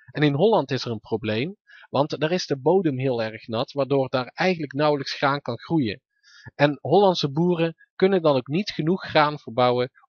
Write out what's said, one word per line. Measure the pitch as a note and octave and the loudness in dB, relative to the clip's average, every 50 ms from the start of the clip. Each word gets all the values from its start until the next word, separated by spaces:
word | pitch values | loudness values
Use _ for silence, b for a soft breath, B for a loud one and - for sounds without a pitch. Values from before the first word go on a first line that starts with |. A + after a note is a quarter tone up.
| b b | b b
En | - - D3+ | -4 0 0
in | D3 C#3+ | 2 2
Holland | C#3 F3+ A3+ A3 F3+ C#3 - | 2 2 2 2 2 0 -2
is | C3+ B2 - | -4 -6 -4
er | B2 | -6
een | A#2 G#2+ | -8 -8
probleem, | - - A#2 G#2+ A2 G#2+ G#2+ A2 C3+ F3+ G3+ - B B B B B B | -6 -6 -6 -4 -2 -2 -2 -2 -4 -4 -8 -12 B B B B B B
want | - B2+ D3 D3+ - B2+ | 2 2 2 0 -2 -2
daar | D3 D#3 | -2 -2
is | F3+ F#3 - | -2 -2 -4
de | - D3 C3+ | -4 -6 -2
bodem | B2+ D3+ F3+ G3 F#3 D#3+ C3+ B2+ | 0 2 2 2 2 0 0 0
heel | C3 C3+ B2 A#2 A2 | -2 -2 -2 -2 -4
erg | A2 A2 G#2+ - - | -6 -8 -10 -10 -6
nat, | A2+ - C#3+ - | -4 -4 -4 -4
waardoor | - C#3+ C3+ B2+ C#3 C#3 C3 B2 | -4 -4 -2 0 0 0 0 0
daar | - B2+ B2 - | -2 -4 -4 -4
eigenlijk | - - D#3+ F#3 F#3 E3 D3+ C3 C3 | -6 -2 -2 -2 -2 -2 -4 -6 -2
nauwelijks | C#3 D3+ D3+ D3 C#3 C#3 - - | 0 2 2 2 0 -2 -6 -4
graan | - - C#3 C#3 C#3+ | -2 0 0 0 -2
kan | - - A#2+ - | -4 -8 -10 -10
groeien. | - - E3+ D#3+ C3 G#2 - - _ _ B B B B B B B B B | -6 -2 0 0 0 0 -2 -6 _ _ B B B B B B B B B
En | - C#3+ D3 D3 - | 0 2 2 2 -2
Hollandse | - B2 D#3 G3 G#3 F#3+ F3 - - C#3+ | -2 0 2 4 4 4 2 2 -2 -4
boeren | C3+ D#3 F3 F3+ F3+ E3 E3 E3 E3 b b b _ | -2 0 0 0 2 0 -2 -2 -4 b b b _
kunnen | - F#3+ F#3+ G3 F#3 | 0 2 2 2 2
dan | D#3+ D3+ C#3+ | 2 2 2
ook | C3 - - | 2 0 -2
niet | C#3+ F3+ G#3+ - | -2 -4 -4 -4
genoeg | - - D3+ D#3 F#3+ F#3 | -4 -2 0 0 0 -2
graan | - - - D#3 D3+ D3 D3+ D3 | -2 -2 2 2 2 2 0 -4
verbouwen | - - A2+ B2 B2 B2 B2 B2 B2 A#2+ b b b | -10 -6 -2 2 2 2 2 2 -2 -4 b b b